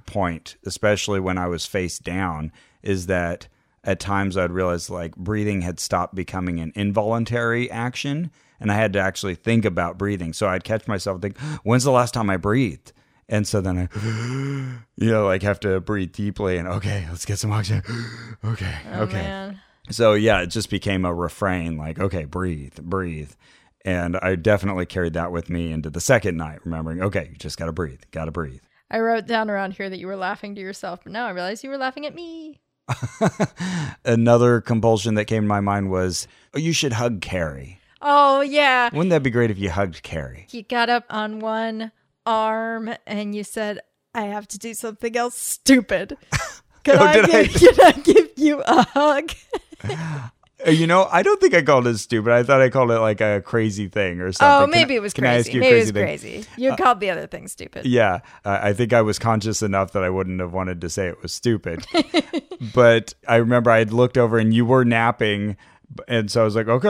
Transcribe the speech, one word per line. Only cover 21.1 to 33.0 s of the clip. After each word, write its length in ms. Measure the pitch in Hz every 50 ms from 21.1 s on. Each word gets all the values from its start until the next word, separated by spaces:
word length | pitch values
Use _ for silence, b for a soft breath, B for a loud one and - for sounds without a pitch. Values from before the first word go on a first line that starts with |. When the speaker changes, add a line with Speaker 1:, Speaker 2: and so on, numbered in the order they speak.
| 85
Speaker 1:
refrain, 640 | 85 87 82 - - 104 95 92 90 82 82 82
like, 220 | 76 76 80 78 76
"Okay, 260 | 95 98 95 87 78
breathe, 500 | 71 - 90 92 90 82 73 69 67 - -
breathe." 500 | 76 87 92 95 92 87 80 76 73 69 - b b b b b b b b _ -
And 320 | 95 90 90 87 85 87
I 180 | 92 - 95 95
definitely 500 | 85 82 107 104 98 - 101 95 90 87
carried 280 | - - 92 87 85 80
that 180 | 82 85 87
with 180 | 87 85 82 -
me 220 | 87 85 85 80
into 180 | 80 78 76 78
the 120 | 73 85
second 340 | - - 131 113 104 98 85
night, 220 | 80 80 76 78 76 -
remembering, 360 | 87 80 80 80 80 82 90
"Okay, 280 | 92 104 101 98 78 80
you 60 | 78
just 200 | - - 90 -
gotta 140 | - 85 82
breathe, 300 | 78 92 85 71 65 - _ _
gotta 200 | - 80 80 80
breathe." 300 | 78 87 80 67 65 - _ _ _ _ _ _
Speaker 2:
I 80 | - 220
wrote 280 | 226 226 226 226 -
down 220 | - 233 220 220 214
around 240 | 202 196 196 190 185
here 160 | - 196 190
that 80 | 190 180
you 80 | 175
were 80 | 185 196
laughing 380 | 190 185 185 208 - - 202 202
to 60 | 196
yourself, 400 | 190 190 190 - - 185 175 175 _
but 80 | - 190
now 120 | 220 247
I 40 | 220
realize 320 | 185 180 175 185 214 226 -
you 60 | 269
were 80 | 277
laughing 280 | 277 262 262 262 294 294
at 100 | 294 -
me. 440 | 339 349 330 330 330 311 311 294 _ _ _ _ _ _ -
Speaker 1:
<laughs> 1160 | 123 -